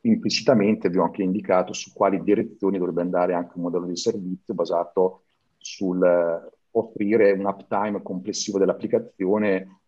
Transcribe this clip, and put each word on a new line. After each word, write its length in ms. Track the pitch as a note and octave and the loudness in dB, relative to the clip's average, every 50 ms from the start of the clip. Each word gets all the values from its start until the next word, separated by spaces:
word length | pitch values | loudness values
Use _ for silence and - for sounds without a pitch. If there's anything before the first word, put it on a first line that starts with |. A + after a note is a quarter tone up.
| - | 2
implicitamente 840 | A#2 G#2+ - - A2 - - - - C3 G#2+ G2 G#2+ G#2+ - - F#2 | 2 0 2 0 -2 -2 0 2 4 4 4 4 2 0 0 -2 0
vi 80 | F2 | 2
ho 60 | F#2+ F2+ | 2 0
anche 180 | - - - | 0 0 -2
indicato 520 | G2 F#2 F#2 G#2 F#2+ - F#2+ F#2 F2+ - F#2+ | -2 -2 -2 -2 0 0 0 0 0 -2 -8
su 200 | - - - _ | -12 -12 -14 _
quali 300 | - G#2 G2 G2 F2+ D#2+ | 0 0 2 2 0 2
direzioni 560 | G2+ G#2 G#2+ A2 - - _ G2+ F#2+ G2 F#2+ | 2 2 2 0 -6 -8 _ -2 -2 0 0
dovrebbe 220 | F2+ F2 E2 E2+ | -2 -2 -2 -2
andare 340 | F2 F2+ F2+ F2 F2+ F2+ F2 | -2 0 0 0 0 2 0
anche 160 | F2 E2+ - - | -2 -4 -6 -8
un 40 | F2+ | -8
modello 240 | E2+ F2 E2+ F2+ F2 | -6 -4 -4 -4 -4
di 100 | F2+ F2 | -4 -8
servizio 600 | F2 - A#2 G#2+ G#2 F2+ F2+ F#2 F#2 _ - G#2+ | -4 -4 -4 -4 -4 -6 -8 -8 -10 _ -8 -4
basato 720 | F2 E2+ E2 F2 E2+ E2+ - _ F#2+ F#2 F#2 - _ _ _ _ _ _ _ _ _ | -4 -2 0 0 -2 -2 -2 _ 2 2 2 0 _ _ _ _ _ _ _ _ _
sul, 440 | - - - - G2+ F#2 F2+ F2+ F2+ | -18 -18 -10 -4 -4 -2 0 4 4
eh, 460 | F2+ F2 F2 E2+ E2+ E2 E2+ - - _ _ _ _ | 4 4 4 2 0 -2 -4 -8 -14 _ _ _ _
offrire 640 | _ A2+ G#2+ - - - G#2 G2+ A2+ A2+ G#2+ G2+ G2 | _ -2 -2 -2 -6 -4 -2 2 4 4 6 4 4
un 120 | F#2+ G2 | 2 0
uptime 560 | G2+ F#2+ - - _ G#2+ G2 G#2 G#2+ G2+ F#2+ | -4 -4 -4 -8 _ -2 -2 -2 -2 -4 -6
complessivo 560 | - - G2 F#2 F#2 G#2 F#2+ - - - G2 | -6 -8 -8 -8 -6 -8 -8 -6 -6 -2 2
dell'applicazione 1200 | G2 F#2+ F#2 F2 - - G#2 - A2 - - _ - F#2+ F2+ G#2 G#2+ G#2+ G#2 F#2+ F#2 F#2+ - - _ _ | 2 2 2 2 -2 -2 -2 -2 -2 -2 -6 _ -4 0 0 0 2 2 0 0 0 -2 -8 -20 _ _